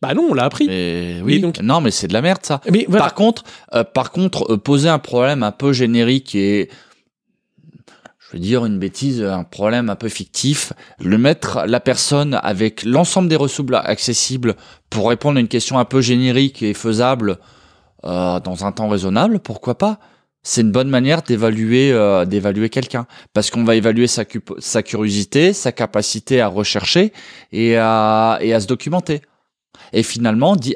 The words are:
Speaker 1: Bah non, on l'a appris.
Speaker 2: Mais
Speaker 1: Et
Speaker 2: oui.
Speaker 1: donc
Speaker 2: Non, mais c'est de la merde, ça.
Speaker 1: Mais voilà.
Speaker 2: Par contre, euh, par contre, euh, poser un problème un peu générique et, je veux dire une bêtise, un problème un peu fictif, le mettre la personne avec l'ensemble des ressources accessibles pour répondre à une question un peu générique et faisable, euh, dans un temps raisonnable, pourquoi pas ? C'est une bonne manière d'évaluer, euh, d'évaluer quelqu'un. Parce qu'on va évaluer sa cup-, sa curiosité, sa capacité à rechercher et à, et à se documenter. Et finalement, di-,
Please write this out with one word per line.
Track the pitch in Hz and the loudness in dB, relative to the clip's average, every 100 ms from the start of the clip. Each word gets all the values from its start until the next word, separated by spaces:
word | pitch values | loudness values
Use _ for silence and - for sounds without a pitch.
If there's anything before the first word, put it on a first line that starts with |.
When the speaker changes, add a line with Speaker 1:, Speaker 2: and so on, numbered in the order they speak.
Speaker 1:
Bah | - | -2
non, | 196 339 | 0 2
on | |
l'a | 139 | 2
appris. | 127 - - | 0 0 -2
Speaker 2:
Mais | 92 87 85 87 87 | 0 -2 -4 -6 -4
Speaker 1:
Et | |
Speaker 2:
oui. | 101 190 | 0 2
Speaker 1:
donc | 175 - | 0 -2
Speaker 2:
Non, | 107 160 | 0 2
mais | 131 | 0
c'est | - 92 | -2 -2
de | |
la | 107 | 0
merde, | 165 190 | 0 -2
ça. | - 139 - | -2 -4 2
Speaker 1:
Mais | 196 - | 0 2
voilà. | 202 | 2
Speaker 2:
Par | 139 | 2
contre, | - 220 226 - - - | 2 0 0 -10 -20 -4
euh, | 120 | -2
par | 113 131 123 | 0 -2 -2
contre, | 170 190 - - | -2 -2 -2 -2
euh, | 107 | -2
poser | - 143 160 | 2 2 4
un | 156 | 0
problème | - 123 131 143 | 0 0 2 0
un | 107 | -2
peu | - 139 | 0 0
générique | 127 120 117 117 131 - | 2 2 2 2 0 -2
et, | 101 98 104 90 - _ _ _ _ _ _ _ _ 160 - _ - - _ _ | -2 0 0 -2 -10 _ _ _ _ _ _ _ _ -20 -20 _ -20 -20 _ _
je | 85 | -8
veux | |
dire | 92 120 | -2 0
une | 113 98 | 0 -2
bêtise, | 95 - 139 123 | -4 -4 -4 -2
un | 101 95 | -2 -4
problème | 85 - 104 120 117 | -8 -2 0 0 -2
un | 98 | -4
peu | 113 | -8
fictif, | - 95 - 135 147 - - - - | -8 -10 -4 -2 -2 -6 -14 -20 -8
le | 90 107 | 0 2
mettre | 135 151 - 92 90 | 2 0 -2 -4 -2
la | 120 | 0
personne | - 123 - 143 147 127 | 0 -2 0 0 0 -2
avec | - 98 110 - | -2 -2 -2 -2
l'ensemble | 110 135 175 190 180 | 0 0 2 2 2
des | 156 | 2
ressources | 139 - 135 | 0 -2 -2
accessibles | 117 - 107 - 117 - 131 120 98 - - _ | -2 0 -2 -2 -2 -2 -2 -2 -2 -10 -20 _
pour | 110 104 | -2 0
répondre | 120 147 139 | 0 0 0
à | |
une | 117 | 0
question | 120 - 131 | -2 -2 -2
un | |
peu | 120 135 | 0 0
générique | 120 123 127 123 139 135 | 2 2 2 2 0 0
et | 107 | -4
faisable, | 104 113 110 123 131 104 90 _ _ _ _ _ _ - | -2 -2 0 2 0 -2 -4 _ _ _ _ _ _ -6
euh, | 90 90 90 | -4 -2 -4
dans | 92 90 | -6 -6
un | 98 | -6
temps | 98 107 | -4 -2
raisonnable, | 101 95 104 202 208 | -2 0 0 2 0
pourquoi | - 107 131 117 | -4 -8 -6 -2
pas ? | 208 208 _ _ _ _ | -2 -2 _ _ _ _
C'est | - - | -6 0
une | 110 | 2
bonne | 113 135 | 2 2
manière | 127 131 160 | 0 2 0
d'évaluer, | - 113 113 110 110 123 139 | 0 0 0 0 2 2 4
euh, | 120 104 95 | 4 4 2
d'évaluer | 90 101 101 101 110 | 2 0 0 0 -2
quelqu'un. | 135 131 123 120 - - | -2 -4 -8 -10 -16 -4
Parce | - - | -4 -2
qu'on | 120 | 0
va | 117 113 | 2 4
évaluer | 110 113 120 | 4 2 2
sa | - | 0
cup-, | 104 110 - - | -6 -10 -10 -12
sa | - 117 | -4 -4
curiosité, | - 107 107 101 95 139 180 | -2 -4 -2 -2 0 2 2
sa | 202 127 | 2 -4
capacité | - 113 104 - 110 - 131 | -4 -2 -2 -4 -6 0 0
à | 107 | 2
rechercher | 92 104 104 92 170 214 - - - - | 0 -2 -2 0 2 0 -2 -20 -20 -8
et | 101 113 117 | -2 2 2
à, | 110 110 107 110 113 110 | 2 2 2 2 2 2
et | 107 | 0
à | 113 | 0
se | 98 | 0
documenter. | 127 151 180 175 147 - _ _ _ _ _ - | -4 -2 -4 -2 -6 -8 _ _ _ _ _ -4
Et | 113 | -2
finalement, | 113 117 117 110 151 196 | -2 -2 0 2 2 2
di-, | 123 | 0